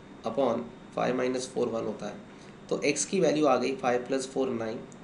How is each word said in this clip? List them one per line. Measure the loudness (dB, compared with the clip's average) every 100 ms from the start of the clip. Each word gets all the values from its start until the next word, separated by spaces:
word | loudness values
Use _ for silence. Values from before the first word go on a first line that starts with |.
| -20 -10 -4
upon | 2 2 2 -4 -12 -8 -2
five | 0 2
minus | 2 0 -2
four | -2 0
वन | 0 -4
होता | -4 -8
है, | -10 -14 -18 -20 -16 -4
तो | 0 2
x | 0
की | 0 2
value | 4 6 6
आ | 6
गई | 2 0
फ़ाइव | 2 2 0
प्लस | -2 -2
फ़ोर | -2 0
नाइन, | 0 -4 -6 -10 -18